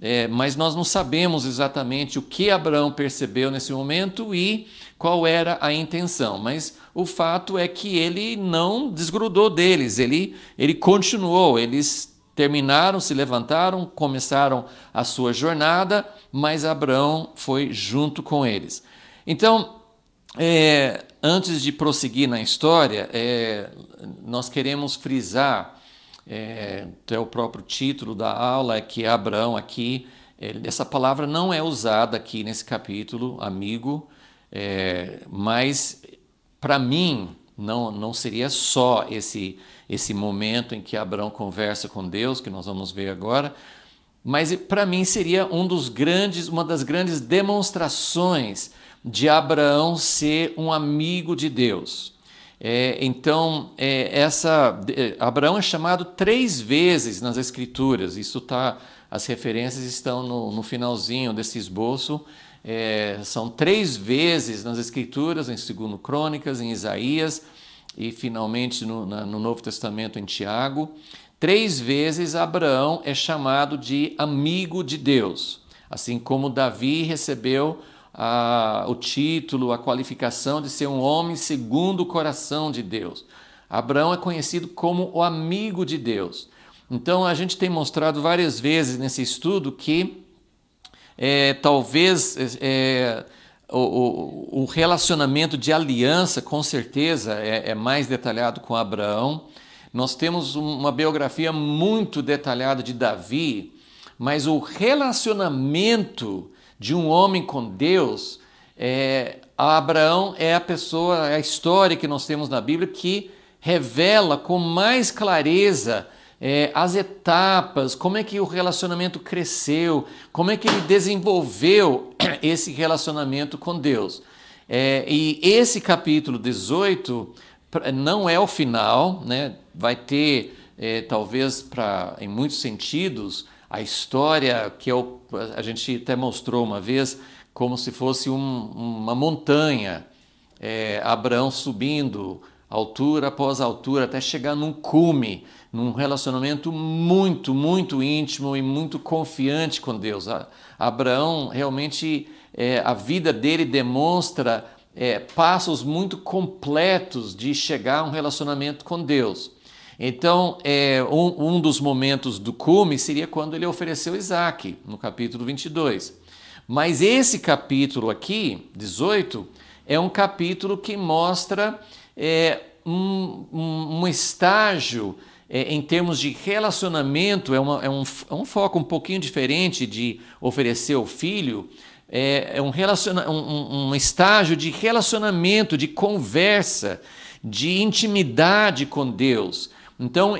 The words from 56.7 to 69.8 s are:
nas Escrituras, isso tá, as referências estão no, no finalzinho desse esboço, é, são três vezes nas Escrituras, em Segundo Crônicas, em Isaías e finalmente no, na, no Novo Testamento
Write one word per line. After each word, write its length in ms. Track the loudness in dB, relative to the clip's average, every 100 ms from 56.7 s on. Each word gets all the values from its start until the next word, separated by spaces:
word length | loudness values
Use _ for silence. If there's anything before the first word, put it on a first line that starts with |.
| 4 4 4 0 -4
nas 160 | -4 -4
Escrituras, 800 | -4 -6 -8 -2 0 2 -2 -6
isso 240 | -8 -8
tá, 380 | -4 -2 -2 -4 -10 -20 -10
as 160 | -8 -6
referências 560 | -4 -4 -4 -4 -6
estão 400 | -8 -6 -6 -4
no, 300 | -4 -6 -4
no 100 | -6
finalzinho 720 | -6 -4 -4 -4 -4 -4 -4
desse 260 | -4 -6 -8
esboço, 640 | -8 -4 -2 -2 -4 -6 -8 -20 -20 -18
é, 540 | -10 -6 -2 -2 -2 -4
são 240 | -8 -6 -6
três 480 | 0 2 2 2 -2
vezes 640 | -2 2 2 0 -2 -6
nas 160 | -6 -6
Escrituras, 720 | -6 -6 -6 -4 -4 -4 -6
em 80 | -8
Segundo 420 | -10 -8 -8 -10
Crônicas, 640 | -4 -2 -2 -4 -4 -4
em 100 | -4
Isaías 720 | -6 -4 -4 -2 0 -2 -4 -10 -20 -20 -20 -18 -10
e 140 | -10
finalmente 760 | -8 -8 -4 -4 -2 -4 -4 -6
no, 180 | -6
na, 220 | -6 -8 -8
no 140 | -4
Novo 200 | -4 -4
Testamento 560 | -6 -8